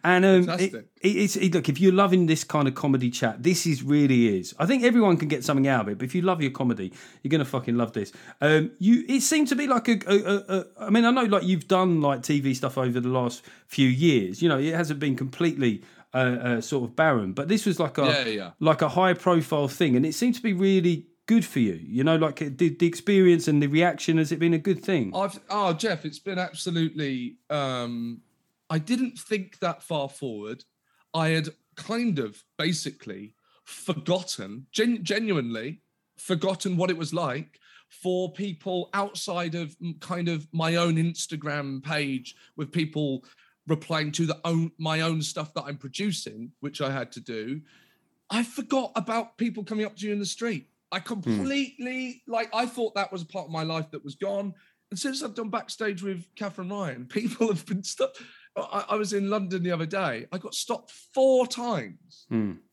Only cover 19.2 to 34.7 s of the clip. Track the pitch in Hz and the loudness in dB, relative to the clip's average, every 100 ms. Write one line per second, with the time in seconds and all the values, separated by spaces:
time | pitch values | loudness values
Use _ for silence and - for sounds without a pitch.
19.2 | 180 170 139 151 139 - - 123 156 151 | 2 2 2 0 -2 0 2 4 2 0
20.2 | 247 240 226 180 196 190 175 165 - _ | 0 0 -2 2 4 4 2 0 -6 _
21.2 | - 226 170 139 110 82 78 117 143 160 | 2 2 4 0 0 0 -4 0 2 4
22.2 | 160 139 147 131 175 - 170 165 - 196 | 2 -2 -8 0 0 4 0 2 2 6
23.2 | 180 170 160 147 143 151 175 - - 160 | 8 6 4 4 4 4 2 2 0 2
24.2 | 151 160 170 165 170 175 - 175 101 180 | 2 2 2 2 2 -2 0 0 0 -2
25.2 | 196 - - 202 196 165 226 165 156 147 | -4 -6 -6 -2 0 0 -2 -4 -6 -10
26.2 | 196 185 180 - 185 170 160 156 143 131 | -6 -4 -6 -6 -4 0 0 -2 -4 -4
27.2 | 120 - _ 147 135 127 120 120 117 117 | -6 -12 _ -4 -2 -4 -4 -6 -8 -10
28.2 | _ _ _ _ _ 160 156 247 254 - | _ _ _ _ _ -4 -2 -2 -2 -6
29.2 | - 214 190 _ 180 165 - 156 139 - | -6 -6 -6 _ -6 -6 -6 -4 -4 -8
30.2 | 135 107 104 127 - _ _ _ _ 165 | -10 -8 -10 -12 -16 _ _ _ _ -2
31.2 | 160 160 156 - _ - - 233 240 151 | 0 0 -2 -12 _ -18 -6 -2 0 -2
32.2 | 110 - _ - 160 165 139 - 117 98 | -4 -8 _ -6 -4 -4 -6 -12 -14 -14
33.2 | 104 _ _ _ - - - 160 156 185 | -16 _ _ _ -20 -12 -6 -6 -2 -2
34.2 | 175 - 98 110 - | -2 -10 -10 -14 -10